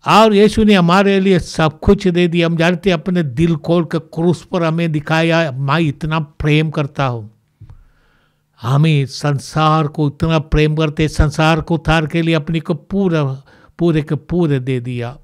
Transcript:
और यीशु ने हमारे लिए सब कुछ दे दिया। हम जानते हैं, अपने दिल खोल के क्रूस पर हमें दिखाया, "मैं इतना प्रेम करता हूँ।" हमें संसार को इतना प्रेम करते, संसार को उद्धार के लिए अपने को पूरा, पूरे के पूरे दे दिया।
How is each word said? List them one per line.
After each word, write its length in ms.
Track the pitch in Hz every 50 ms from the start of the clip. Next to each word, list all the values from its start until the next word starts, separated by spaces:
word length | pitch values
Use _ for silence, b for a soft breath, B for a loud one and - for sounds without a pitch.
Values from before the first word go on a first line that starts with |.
| -
और 260 | - 165 202 226 220 208
यीशु 300 | 196 214 208 - 226 220
ने 100 | 208 208
हमारे 460 | 190 175 165 180 196 196 196 196 196
लिए 200 | 190 196 185 165
सब 400 | - - - - 160 156 151 -
कुछ 280 | - - 202 - -
दे 200 | 185 170 175 180
दिया। 200 | 175 160 175 165
हम 100 | 165 170
जानते 320 | 160 165 175 180 170 - 196
हैं, 80 | 175
अपने 260 | 160 - 196 180 175 165
दिल 320 | 139 117 127 165 170 170
खोल 300 | 147 - - 170 180 165
के 140 | 170 185 160
क्रूस 480 | - - - 160 165 180 165 - - _
पर 120 | - 180 170
हमें 280 | 160 160 170 170 165
दिखाया, 600 | 151 156 147 - 160 160 165 165 165 165 165 147
"मैं 280 | 127 131 139 139 143 165
इतना 400 | 170 147 - - 165 156 156 165
प्रेम 500 | 151 147 _ _ - 156 151 151 156 160
करता 360 | 143 160 147 143 - - 139
हूँ।" 260 | 131 120 117 104 104 _ _ _ _ _ _ b b b b b b b b b b b b b b b b b b b _
हमें 440 | 110 113 135 143 156 165 151 143 135
संसार 800 | 127 - - - 147 143 131 - - - 160 156 156 156 160 156
को 200 | 147 151 - 151
इतना 320 | 143 147 _ - 160 160 160
प्रेम 360 | 147 156 - 151 151 156 156
करते, 320 | 156 160 151 147 - 156
संसार 540 | 147 - - 160 147 - - 156 156 165 160
को 140 | 151 - 175
उद्धार 320 | 156 - 165 160 165 156
के 140 | 139 - 170
लिए 140 | 165 165 165
अपने 240 | 156 147 - 165 165
को 140 | 156 - 170
पूरा, 500 | 147 - _ 196 196 196 185 165 156 143 135 135 139 _ b b b b b b -
पूरे 220 | 170 175 156 156
के 140 | 147 151 156
पूरे 440 | - - - 165 175 175 151 143 135
दे 200 | 123 135 131 123
दिया। 380 | 120 127 123 120 117 117 127 -